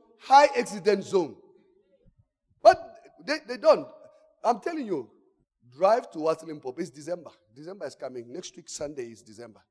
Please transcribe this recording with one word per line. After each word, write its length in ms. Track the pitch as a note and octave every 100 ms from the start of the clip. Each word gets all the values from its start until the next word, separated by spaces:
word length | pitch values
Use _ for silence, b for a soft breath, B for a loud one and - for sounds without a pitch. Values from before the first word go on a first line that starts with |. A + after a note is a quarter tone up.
| _ _
"High 280 | - C4+ D4
accident 580 | B3 A#3 G#3 E3+ G3+ -
zone." 320 | F#3+ D3+ G2+ _ _ _ _ _ _ _ _ _ _ _ _
But 160 | D#4 F#4 - - - - E3+
they, 120 | D4+ G#3+
they 80 | B3
don't. 320 | D#4 A3 C#3 - - _ _ _
I'm 160 | G#3+ A#3
telling 260 | - D#4 A3+
you, 240 | D#3+ A2 _ _ _ _ _ A#2+
drive 400 | B2+ F#3+ A#3 B3
towards 320 | D#3+ D#3 D#3+
Limpopo. 380 | E3 D3+ C3 B2+
It's 80 | E3+
December. 420 | C#3+ D3 F3 D3 - _ A2+
December 300 | D#3 G3+ D3+
is 100 | -
coming. 340 | C3+ B2+ A#2
Next 240 | C#3+ F3+ -
week, 100 | E3
Sunday 440 | - D3 D3 A#2+
is 100 | A2
December. 400 | - G#2 A#2 G2+ _